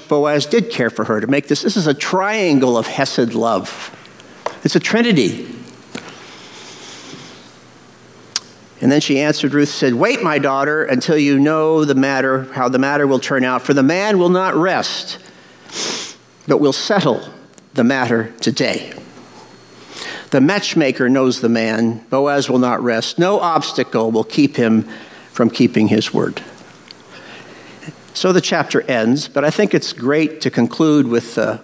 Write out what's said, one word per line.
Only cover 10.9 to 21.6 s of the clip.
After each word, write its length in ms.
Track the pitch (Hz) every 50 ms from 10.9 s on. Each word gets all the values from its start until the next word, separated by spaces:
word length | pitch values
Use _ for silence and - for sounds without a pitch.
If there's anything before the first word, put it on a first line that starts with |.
| 135 - - - 165 151
you 200 | 147 143 143 135
know 460 | 139 151 160 156 156 156 160 160 151
the 100 | 147 135
matter, 500 | 131 135 139 139 131 127 135 131 131 131 131 -
how 160 | 135 127 123
the 100 | 131 127
matter 280 | 131 139 143 147 147
will 120 | 139 135 127
turn 240 | - - 143 135 127
out. 200 | 127 127 123 -
For 120 | - 143
the 80 | 139 131
man 360 | 139 165 185 202 214 214 190
will 100 | 175 175
not 260 | 180 185 190 190 -
rest, 640 | 147 170 190 170 120 104 - - - - - - - - - - - - - - - - - - - - - - - - - - - - _ _ - -
but 140 | - 139 117
will 120 | 147 139 127
settle 560 | - - - 220 196 165 151 113 - - - - - - - - - - _ _
the 80 | - 117
matter 480 | 120 139 135 127 117 120 117 113 113 - -
today. 520 | - 120 120 - 139 113 92 - - - - - - - - - - - - - - - - - - - - - - - - - - - - - - -
The 100 | - 139
matchmaker 680 | 131 156 196 208 196 - - 165 151 135 127 - 131 123
knows 320 | 131 135 131 127 120 -
the 80 | - 117
man. 560 | 117 117